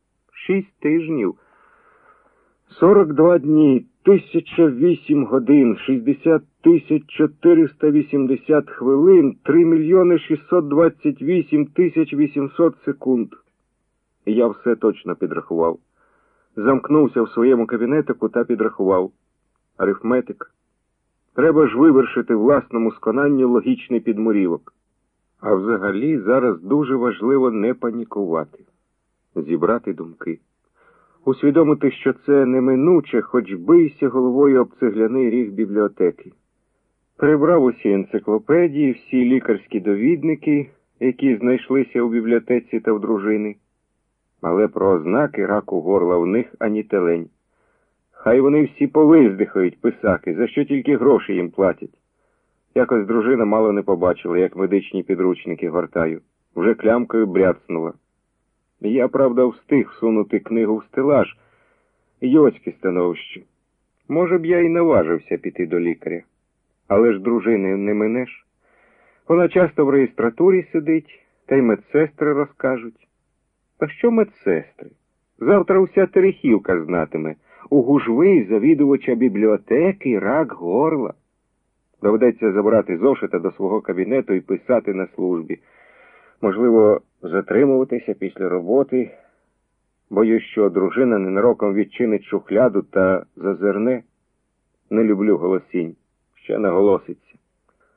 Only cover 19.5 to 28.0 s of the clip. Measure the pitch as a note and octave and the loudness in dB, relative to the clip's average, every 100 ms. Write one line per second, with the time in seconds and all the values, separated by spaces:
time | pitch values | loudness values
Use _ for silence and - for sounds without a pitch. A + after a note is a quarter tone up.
19.5 | _ _ - F#2+ G2 A2 B2+ B2 - - | _ _ -6 -4 -2 -2 -2 -4 -14 -16
20.5 | _ _ _ _ _ _ _ _ - D#3 | _ _ _ _ _ _ _ _ -2 2
21.5 | D3+ C#3 A#2 D#3+ C3+ A#2+ - - A2+ A#2 | 4 2 4 4 6 2 -4 -2 0 2
22.5 | C#3 - A#2 A2+ - A2 A#2+ C#3+ C#3 B2+ | 0 -2 -4 -4 -4 -4 -2 0 0 2
23.5 | A#2+ B2+ A#2+ - A2+ A#2+ G#2+ A2+ G#2 F2+ | 0 0 -4 -4 -6 -4 -4 -2 0 -2
24.5 | D#2+ _ _ _ _ _ _ _ _ G#2 | -4 _ _ _ _ _ _ _ _ -4
25.5 | F#2+ G#2 G#2+ G2+ G2 D3 D3 F#2+ B2+ B2 | -2 -2 -4 -4 -4 -4 -4 -2 0 0
26.5 | E2 F#2 D3 C3 C3 A#2+ F#2+ A2+ C#3 B2+ | -4 -4 -4 -2 -4 -4 -4 -2 0 0
27.5 | A2 A2 B2 A#2+ A#2 | -2 -4 -4 -8 -8